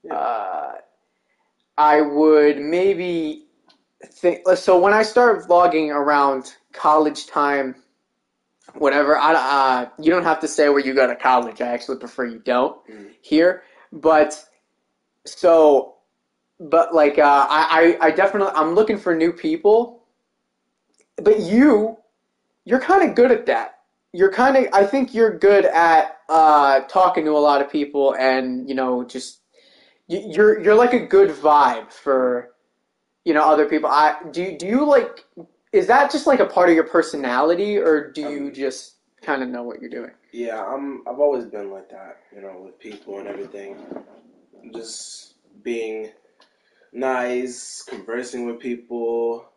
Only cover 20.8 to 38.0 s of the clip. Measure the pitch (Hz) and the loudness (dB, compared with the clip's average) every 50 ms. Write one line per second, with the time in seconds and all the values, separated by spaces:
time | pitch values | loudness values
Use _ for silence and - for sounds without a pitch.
20.8 | _ _ _ _ _ _ _ - - 208 214 214 180 165 202 240 277 302 240 208 | _ _ _ _ _ _ _ -2 2 2 2 2 0 0 2 4 6 6 4 4
21.8 | 214 226 226 _ _ _ _ _ _ _ _ _ _ _ _ _ _ - 226 262 | 0 -2 -8 _ _ _ _ _ _ _ _ _ _ _ _ _ _ -2 -2 -2
22.8 | - - 370 392 359 247 196 - 240 254 240 214 - - 120 113 113 - - _ | 0 2 2 2 2 2 2 2 4 4 2 0 0 -4 -4 -4 -4 -8 -16 _
23.8 | _ _ _ _ _ _ - 175 190 196 381 - 247 269 269 269 247 - - 202 | _ _ _ _ _ _ -2 0 0 0 2 2 2 2 4 2 2 2 2 2
24.8 | 202 - - 269 247 - - 220 226 220 185 156 - 196 202 196 180 165 151 165 | 2 2 0 -2 -2 -2 0 0 0 0 2 2 4 4 4 4 4 2 2 2
25.8 | 170 165 165 160 - - - _ _ - 156 160 160 156 151 147 143 139 135 135 | 2 4 4 4 2 0 -8 _ _ 0 2 4 6 6 6 6 4 4 2 2
26.8 | - - - 190 185 180 175 170 156 151 151 151 147 147 143 139 139 - - 151 | 0 0 2 2 2 2 2 0 -2 0 0 2 2 2 2 2 -2 -2 -4 -6
27.8 | 143 143 - 143 139 139 - - 131 131 131 131 131 127 127 127 127 139 135 131 | -6 -4 -2 0 0 0 0 0 0 0 0 0 -4 -6 -8 -8 -8 -8 -6 -4
28.8 | 131 127 127 123 123 120 - 127 - - - _ _ _ _ _ _ _ _ _ | -4 -2 -4 -4 -6 -10 -12 -14 -14 -14 -20 _ _ _ _ _ _ _ _ _
29.8 | _ _ _ _ _ - 165 196 208 208 156 180 214 214 - - 180 208 208 220 | _ _ _ _ _ -10 -10 -10 -8 -6 0 4 4 4 4 4 2 4 4 4
30.8 | 247 240 247 233 - - 190 196 196 196 151 - 143 151 147 143 139 127 120 113 | 4 4 2 -2 -2 2 4 4 4 4 2 -2 0 2 4 4 4 2 0 -4
31.8 | 107 - - - - 143 135 131 127 123 123 120 120 - _ _ _ _ _ _ | -10 -16 -20 -10 -4 -2 0 0 0 -2 -4 -6 -8 -12 _ _ _ _ _ _
32.8 | _ _ _ _ _ _ _ _ _ - 151 151 156 151 156 147 151 147 156 151 | _ _ _ _ _ _ _ _ _ -2 0 2 4 2 4 2 2 0 0 -4
33.8 | 151 135 131 147 151 156 151 - - 160 131 165 180 185 160 143 175 190 226 262 | -2 0 2 2 2 2 0 -2 -12 -12 -10 -8 -8 -8 -10 -10 -8 -4 -2 -2
34.8 | 302 294 285 254 214 - - - _ _ _ 175 165 _ _ _ _ _ - 196 | 2 2 2 2 2 -2 -12 -18 _ _ _ -20 -20 _ _ _ _ _ 0 0
35.8 | 180 185 233 269 285 - - 285 - 320 269 247 185 - - - 180 175 165 160 | 2 4 2 2 2 0 -2 -2 0 0 2 2 0 0 2 2 4 4 4 2
36.8 | 160 - - 175 160 - - 147 139 123 123 127 147 160 175 175 202 208 208 202 | 2 2 0 -2 0 0 -6 -8 -6 -4 -2 0 0 0 0 0 -2 -4 -2 0
37.8 | - 165 156 147 | 0 2 0 0